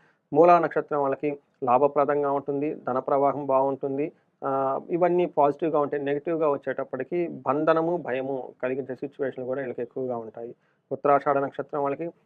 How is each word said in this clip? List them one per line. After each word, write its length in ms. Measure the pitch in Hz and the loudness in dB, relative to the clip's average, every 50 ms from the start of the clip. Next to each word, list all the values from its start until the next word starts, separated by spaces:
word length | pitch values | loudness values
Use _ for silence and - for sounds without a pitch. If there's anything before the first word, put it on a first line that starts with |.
| _ _ _ _ _ - 143 | _ _ _ _ _ 0 6
మూల 240 | 156 170 180 175 | 8 8 10 8
నక్షత్రం 440 | 170 160 143 - 160 - - 151 143 | 8 6 2 0 -2 -2 -2 -2 0
వాళ్ళకి 380 | 139 135 135 - 151 147 143 - _ _ _ - 135 | 0 0 0 -2 -2 -4 -4 -4 _ _ _ -4 0
లాభప్రదంగా 680 | 127 120 127 143 143 143 147 143 147 147 147 143 139 | 2 4 4 4 4 2 2 2 2 2 0 0 0
ఉంటుంది, 420 | 139 139 139 - 143 139 147 156 - | -2 -2 -2 -4 -4 -2 -2 -4 -6
ధన 260 | - - 131 123 131 | -6 -6 -4 -4 -4
ప్రవాహం 460 | 131 143 143 135 139 139 131 143 147 | -2 0 0 2 2 2 0 0 -2
బాగుంటుంది. 640 | 139 135 131 135 139 139 135 143 139 135 139 151 - - _ _ _ _ - - | 0 2 2 2 0 -2 -4 -4 -4 -4 -4 -4 -6 -8 _ _ _ _ -8 -4
ఆ, 360 | 139 135 135 135 135 139 143 139 - | -2 -2 0 0 -2 -2 -4 -4 -4
ఇవన్నీ 360 | 175 165 180 175 175 180 175 | 0 2 2 4 4 2 2
పాజిటివ్‌గా 540 | 170 - 156 143 147 143 - 170 160 151 147 | 2 2 2 4 4 2 0 -2 0 2 2
ఉంటాయి. 240 | 143 139 147 147 139 | 0 0 -2 -4 -2
నెగిటివ్‌గా 460 | 139 143 147 - 160 165 160 165 147 | -2 -2 -2 -2 -4 -2 0 2 0
వచ్చేటప్పటికి 800 | 143 139 - 135 127 - 135 - - 131 131 - 175 175 170 | 0 0 -2 -6 -4 -6 -6 -6 -6 -8 -6 -4 -2 -4 -4
బంధనము, 680 | 156 147 135 - 139 135 151 156 165 160 160 160 170 175 | -4 -6 -6 -2 -2 0 2 2 2 2 2 2 0 -2
భయము 560 | 165 139 131 123 131 131 135 139 127 - - - - 127 | -4 -4 -4 -4 -4 -4 -4 -6 -6 -8 -10 -10 -6 -4
కలిగించే 320 | 127 127 139 127 131 127 | -4 -4 -4 -6 -8 -8
సిచ్యువేషన్లు 520 | - 147 139 - - 139 127 - 131 127 | -8 -10 -10 -6 -6 -6 -6 -6 -6 -6
కూడా 120 | 123 131 139 | -6 -6 -6
వీళ్ళకి 220 | 135 120 117 127 | -6 -6 -6 -8
ఎక్కువగా 360 | 120 - - 135 131 127 120 | -8 -8 -6 -6 -6 -4 -4
ఉంటాయి. 380 | 117 113 110 - 120 117 123 - _ _ _ _ _ _ - | -6 -8 -10 -12 -12 -14 -14 -14 _ _ _ _ _ _ -10
ఉత్తరాషాఢ 460 | 135 - - 147 143 135 - 151 139 | -8 -2 2 4 4 4 4 2 0
నక్షత్రం 460 | 139 139 135 - - 139 - - 147 143 | 0 0 -2 -6 -8 -10 -6 -4 -4 -2
వాళ్ళకి 280 | 139 143 151 165 170 - _ _ | -2 -4 -6 -8 -10 -10 _ _